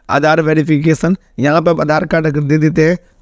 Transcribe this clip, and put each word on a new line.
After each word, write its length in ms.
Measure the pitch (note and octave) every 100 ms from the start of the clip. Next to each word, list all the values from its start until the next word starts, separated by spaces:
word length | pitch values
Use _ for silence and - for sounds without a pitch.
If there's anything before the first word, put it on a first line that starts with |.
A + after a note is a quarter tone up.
| -
आधार 320 | C#3 D3+ D#3+
वेरिफिकेशन, 760 | D#3 D#3 D3+ D3 D#3 D#3 E3 F#3+ _ -
यहाँ 240 | C#3 D#3+
पे 80 | E3
आप 100 | E3
आधार 260 | D3+ D3+ D3+
कार्ड 200 | E3 D#3
अगर 140 | D3
दे 180 | C#3+ D#3
देते 300 | D3+ D#3+ D#3
हैं, 100 | F3 - _